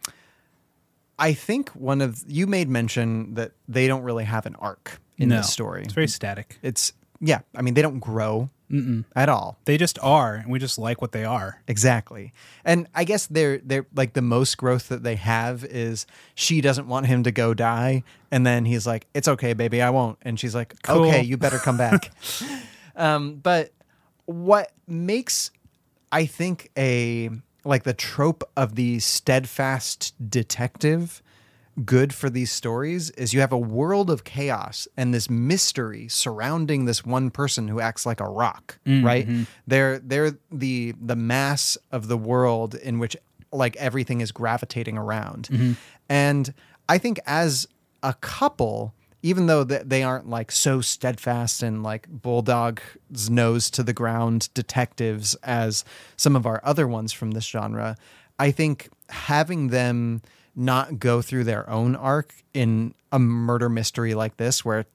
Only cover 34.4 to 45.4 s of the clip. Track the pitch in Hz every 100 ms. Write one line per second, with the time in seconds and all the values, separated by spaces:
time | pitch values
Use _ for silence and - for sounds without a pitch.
34.4 | 139 110 - - - - 123 120 110 117
35.4 | 127 185 - - 113 107 113 - 131 107
36.4 | 123 165 156 143 123 113 117 127 131 -
37.4 | 139 - 107 113 113 - 123 113 98 98
38.4 | 117 - - - - 135 120 123 113 120
39.4 | 113 - - 135 135 131 131 139 156 143
40.4 | - 147 131 123 117 113 117 120 117 131
41.4 | 139 143 - - _ 127 110 120 110 123
42.4 | 127 117 113 113 - 117 117 - _ _
43.4 | - 139 123 110 135 131 123 120 107 -
44.4 | 117 117 - 123 113 110 107 107 104 110